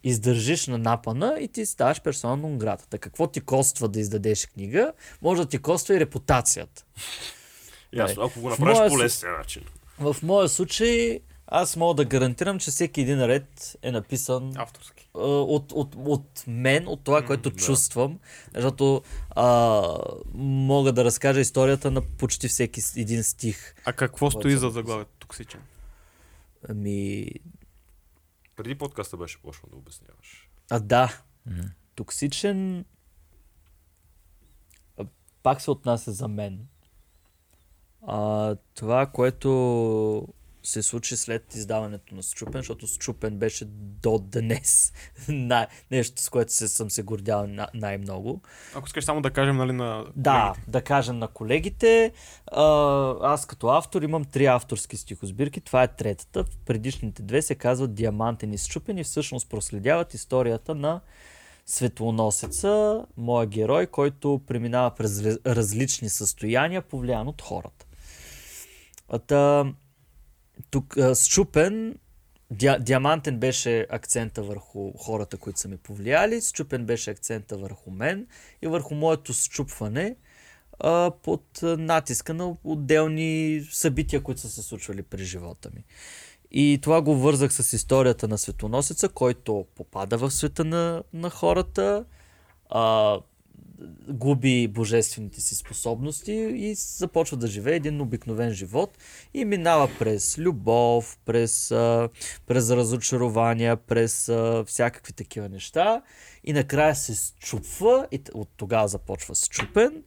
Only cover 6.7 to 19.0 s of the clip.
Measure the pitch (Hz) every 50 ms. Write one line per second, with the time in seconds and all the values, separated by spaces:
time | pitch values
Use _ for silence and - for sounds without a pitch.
6.7 | _ - - _ _ - - - - - - - - - - - - - - -
7.7 | - - - _ - 117 107 92 98 98 113 120 - 120 117 127 117 120 143 180
8.7 | 220 226 214 208 143 131 120 120 - - - 90 87 78 71 - - - - -
9.7 | - - _ - _ - 143 147 143 143 156 165 196 202 190 151 - - 185 -
10.7 | - - 220 233 240 233 233 233 233 - - - - - _ - - - 185 -
11.7 | - 165 165 170 165 143 143 117 131 131 131 127 120 - 180 190 196 185 - -
12.7 | 139 - 175 156 - - 135 123 143 135 127 117 123 147 139 - - - - -
13.7 | - - - 127 123 113 104 _ 139 123 - - 127 127 131 131 135 135 120 -
14.7 | - - - - _ - - _ _ - 107 139 143 143 139 - 147 147 143 -
15.7 | - 151 139 143 - - 131 143 147 135 143 _ _ - - 127 117 120 127 131
16.7 | 135 156 175 190 170 - - - 143 151 131 123 139 131 113 135 - - - -
17.7 | 135 127 - - - 120 123 139 165 185 _ - - - - - - - 120 135
18.7 | 127 - 139 139 135 131